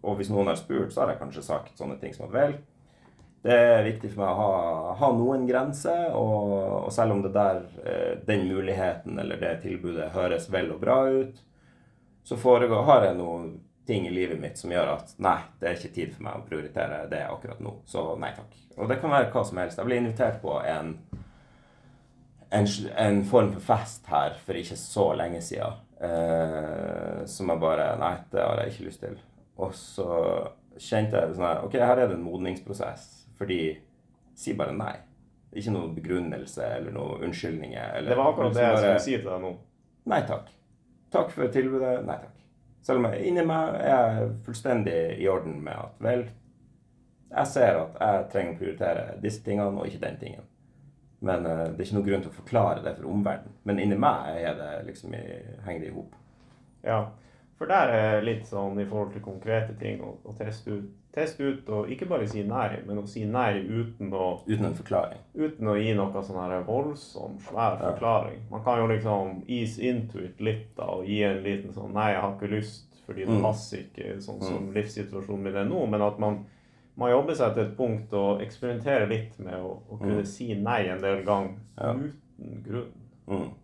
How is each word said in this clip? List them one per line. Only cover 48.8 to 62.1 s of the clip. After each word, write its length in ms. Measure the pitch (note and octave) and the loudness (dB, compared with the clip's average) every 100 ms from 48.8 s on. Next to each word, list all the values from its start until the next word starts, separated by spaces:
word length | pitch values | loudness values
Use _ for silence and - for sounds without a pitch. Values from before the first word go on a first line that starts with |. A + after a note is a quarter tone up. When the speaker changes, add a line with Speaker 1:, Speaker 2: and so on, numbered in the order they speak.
| F2+ E2 D#2+ F#2+ | 0 0 -4 -4
Speaker 1:
disse 240 | G#2 A2 | -4 -4
tingene 380 | - G2+ G2+ G2 | -2 0 0 -2
og 80 | - | -6
ikke 100 | A2 | -6
den 160 | - - | -8 -8
tingen. 280 | G2 - - _ _ _ - _ _ _ | -12 -12 -18 _ _ _ -20 _ _ _
Men, 260 | G2+ F2+ | -2 0
eh, 220 | E2+ E2 E2 | 0 -2 -2
det 160 | E2+ | -4
er 20 | |
ikke 140 | F#2+ G#2 | -2 0
noe 80 | G2 | 2
grunn 160 | G2 | 0
til 60 | D#2+ | -2
å 60 | - | -12
forklare 460 | - A#2+ F#2+ D2+ D#2 | 0 2 4 2 -4
det 80 | E2 | -6
for 140 | C#2 | -2
omverdenen. 480 | G2+ G2 D2 - - | 0 0 -2 -8 -12
Men 180 | G#2+ G2 | -2 0
inni 160 | G#2 G2+ | 2 4
meg 300 | C#3 E2+ C2+ E2 | 4 2 -2 -4
er 140 | E2 D2+ | -4 -4
det 140 | D2 D#2 | -8 -8
liksom 280 | - - E2+ | -10 -12 -10
i, 60 | D#2 G1+ - - - G2+ | -10 -10 -12 -14 -12 -8
henger 160 | E2+ | -8
det 60 | D#2 | -8
i 60 | E2+ | -10
hop. 160 | E2 - - _ - - - _ | -12 -18 -20 _ -20 -20 -20 _
Speaker 2:
Ja. 160 | - A2+ G#2 - - - _ _ | 0 0 0 -10 -20 -20 _ _
For 80 | - | 2
der 220 | F#3+ C3+ | 4 6
er 300 | A2+ G#2+ G#2+ | 4 4 4
litt 220 | A2 A2 - | 2 -4 -4
sånn 300 | G2+ G2 G2+ | -4 -2 -2
i 60 | G2+ | -2
forhold 240 | G#2+ G2+ | -2 -4
til 80 | G#2+ | -6
konkrete 540 | G2+ F#2+ A2 A2 A2 G#2+ | -12 -8 0 0 0 -6
ting 200 | A2 G#2 | -6 -6
å, 140 | - G#2+ | -10 -14
å 80 | - G#2+ | -16 -8
teste 340 | G#2+ G#2+ - G2+ | -8 -8 -8 -8
ut, 60 | G2+ - _ | -8 -16 _
teste 320 | - D#3 - | -4 -4 -2
ut 240 | C#3 C#3 - | -2 -2 -4
og 220 | G#2 G#2 | -4 -2
ikke 140 | B2+ | -6
bare 160 | F#3 | -2